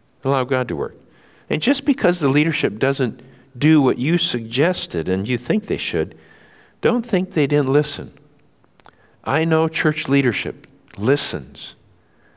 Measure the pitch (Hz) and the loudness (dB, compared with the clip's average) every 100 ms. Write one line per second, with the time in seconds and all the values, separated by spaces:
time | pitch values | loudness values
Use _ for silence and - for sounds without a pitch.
0 | _ _ 131 135 123 131 127 76 67 - | _ _ -2 -2 0 -2 -2 -4 -6 -10
1 | _ _ _ _ - 156 - - - - | _ _ _ _ -6 -2 0 0 0 2
2 | 180 180 139 143 160 156 117 104 135 139 | 2 2 2 2 2 0 -2 0 -2 0
3 | 123 - - - _ 123 147 156 131 - | -2 -4 -16 -20 _ 0 4 6 4 2
4 | 139 175 - 120 113 117 165 175 - 82 | 0 0 0 -2 -4 0 0 0 -4 -4
5 | 80 95 104 123 - 208 - 76 - 85 | -2 -2 -2 -2 -2 -2 -2 -4 -2 -2
6 | - - - - - - _ _ 151 233 | -2 -6 -20 -20 -20 -20 _ _ 0 0
7 | 226 180 180 - 143 147 135 143 143 - | 0 -2 0 0 2 2 2 2 0 -4
8 | 67 - _ _ _ _ _ _ - - | -12 -18 _ _ _ _ _ _ -20 -20
9 | _ _ - 139 165 160 160 160 156 151 | _ _ -2 0 2 2 2 0 -2 -2
10 | - 139 131 - - - - _ _ - | 0 2 2 0 -6 -10 -18 _ _ -4
11 | 107 143 - 76 67 71 - - _ _ | 0 2 0 -6 -10 -16 -18 -18 _ _
12 | _ _ _ | _ _ _